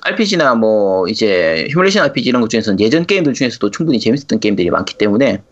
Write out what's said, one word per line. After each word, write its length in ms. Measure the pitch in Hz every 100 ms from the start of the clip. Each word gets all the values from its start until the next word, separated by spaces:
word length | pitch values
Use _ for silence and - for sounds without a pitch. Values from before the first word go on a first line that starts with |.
알피지나 520 | 180 185 208 180 143 117
뭐 520 | 110 107 98 95 90
이제 600 | 110 110 92 82 80 -
휴머레이션 320 | 156 190 202
알피지 240 | 147 147 117
이런 120 | 123
것 80 | 113
중에서는 300 | 113 107 98
예전 260 | 107 156 170
게임들 280 | 196 151
중에서도 360 | 117 131 - 104
충분히 280 | - 165 120
재밌었던 400 | 110 139 - 113
게임들이 300 | 107 95 87
많기 280 | 82 - -
때문에 440 | 104 104 135 95 -